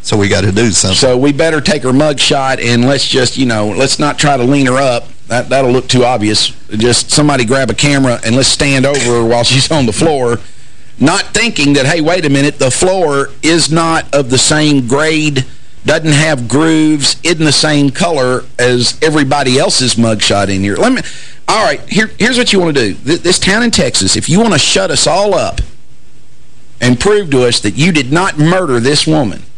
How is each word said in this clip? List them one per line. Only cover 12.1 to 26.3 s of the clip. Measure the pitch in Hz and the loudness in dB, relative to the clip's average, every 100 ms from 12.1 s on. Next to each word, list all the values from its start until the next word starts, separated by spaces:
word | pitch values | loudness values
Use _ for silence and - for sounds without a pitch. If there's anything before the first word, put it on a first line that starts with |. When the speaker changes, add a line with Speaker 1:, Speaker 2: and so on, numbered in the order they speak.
| 185 | 0
Speaker 2:
a | 151 | 2
minute, | 139 143 143 | 2 0 0
the | 131 | -2
floor | - 185 190 165 139 135 - | 2 0 2 0 0 -4 -4
is | 151 170 143 | 0 0 2
not | 160 165 160 - | 0 0 -2 0
of | 143 127 | -2 0
the | 127 | 0
same | - 151 151 143 120 | 2 2 2 2 2
grade, | 139 156 156 151 139 131 - - - - | 0 0 0 0 -2 -4 -10 -12 -6 0
doesn't | 156 156 | 0 2
have | 143 156 143 117 | 2 2 0 0
grooves, | 127 160 160 156 151 135 - | 0 2 2 2 2 0 -2
isn't | 160 170 | -2 0
the | 156 | 0
same | 139 156 147 139 | 0 0 2 0
color | 127 175 156 127 127 - - | 0 -2 0 0 -2 -4 -2
as | 123 123 113 - | 0 2 0 0
everybody | 156 151 135 143 160 135 | 0 2 0 0 2 0
else's | 190 - 127 - | 0 0 0 2
mugshot | 117 107 - 101 98 95 | 2 0 0 0 0 -2
in | |
here. | 98 95 | -2 0
Let | 220 | 0
me, | 247 - - - - - | 0 -4 -12 -12 -10 -4
all | 190 190 | 0 0
right, | 143 - | -2 -2
here, | 190 226 - | -2 -2 0
here's | 226 247 | 0 0
what | 233 | 0
you | 196 | 2
wanna | 170 | 2
do. | 139 107 | 0 0
Th-, | - 117 165 | -4 -2 -2
this | 170 - | 0 0
town | - 208 | 0 2
in | 240 | 2
Texas, | - 135 - 95 - | 0 0 0 -2 -2
if | 107 | 0
you | 170 | 2
wanna | 226 160 | 2 0
shut | - 185 190 | 0 0 0
us | 143 - | 0 0
all | 170 208 | 0 0
up | 180 104 - - - - - - - - | 0 -2 -4 -6 -8 -12 -12 -12 -12 -12